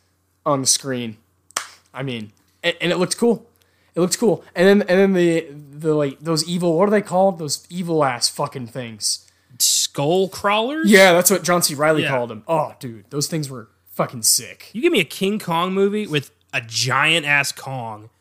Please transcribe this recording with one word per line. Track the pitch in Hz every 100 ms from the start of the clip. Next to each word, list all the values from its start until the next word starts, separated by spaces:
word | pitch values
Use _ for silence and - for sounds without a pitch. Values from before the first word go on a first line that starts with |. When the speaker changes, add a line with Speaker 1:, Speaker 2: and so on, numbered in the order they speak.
| _ _ _ _
Speaker 1:
on | 156 139
the | 127
screen, | - 139 123 117 107 _ _ _ - - - _
I | 127
mean, | 135 117 104 _ _ _
and, | 170 -
and | 165
it | 175
looked | 180 -
cool. | 233 226 - _ _ _ _
It | 165
looked | 175 -
cool. | 226 160 -
And | 180 190 202
then, | 208
and | 185
then | 196
the, | 185 170 165 139 147 147 143
the, | 160
like, | 151 143 -
those | 156 156 170
evil, | 175 175 160
what | 202
are |
they | 208
called? | 202 180 196 170
Those | 151 - -
evil | 175 170 160
ass | 139 120 -
fucking | - 143 139 117
things. | 131 117 107 - - _ _ _ 127
Speaker 2:
Skull | - - - - 147 185 190
crawlers? | - 202 214 233 311 254
Speaker 1:
Yeah, | 190 190
that's | 175 180
what | 185
John | 156 175
C. | 165
Reilly | 139 156 156
Speaker 2:
Yeah. | 151
Speaker 1:
called | 131 120
them. | 107 131
Oh, | 160 123 -
dude, | 131 110 -
those | 143 143
things | 165 139
were | 127 113 _ _
fucking | - 147 123
sick. | 110 - 110 98 -
Speaker 2:
You | 214
give | 339
me | 285
a |
King | 156 - 190 214
Kong | - 165 185
movie | 190 202 214 208
with | 147 - _ _
a | 135
giant | 113 113 123 131 151 165
ass | 147 143 139
Kong | - 135 131 113 107 110 _